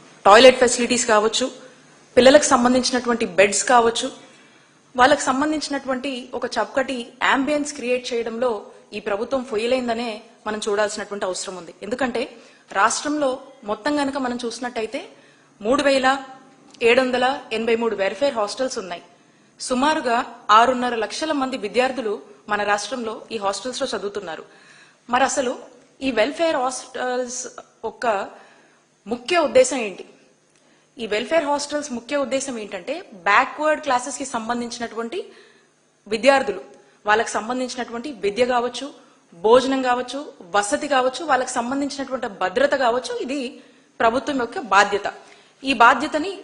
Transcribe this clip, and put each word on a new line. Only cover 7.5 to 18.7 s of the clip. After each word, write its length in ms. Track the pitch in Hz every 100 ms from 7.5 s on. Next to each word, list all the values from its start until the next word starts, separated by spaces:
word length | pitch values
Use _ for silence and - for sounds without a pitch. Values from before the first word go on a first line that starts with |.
| 294 285
క్రియేట్ 400 | - 240 247 247
చేయడంలో 520 | 233 233 226 254 208 - - _
ఈ 60 | 208
ప్రభుత్వం 460 | 214 202 233 269 247
ఫెయిల్ 280 | 196 233
అయిందనే 500 | 254 240 226 240 214 - _ 214
మనం 120 | 214 214
చూడాల్సినటువంటి 560 | 202 208 208 202 202 202
అవసరం 300 | 180 - 185
ఉంది. 180 | 170 -
ఎందుకంటే 540 | 196 247 262 240 - - - - _
రాష్ట్రంలో 680 | 190 214 - 302 302 277 262 - -
మొత్తం 380 | 202 214 294 294
గనక 160 | 269 277
మనం 220 | 254 240 240
చూసినట్టయితే 640 | 226 247 247 220 285 392 - _ _ _ _
మూడు 220 | 208 277
వేల 400 | 285 269 262 277 - - - - - -
ఏడు 200 | 233 247
వందల 400 | 254 247 254 277 -
ఎనభై 220 | 220 226 226
మూడు 200 | 233 202
వెల్ఫేర్ 380 | 196 226 277
హాస్టల్స్ 440 | 233 202 - 262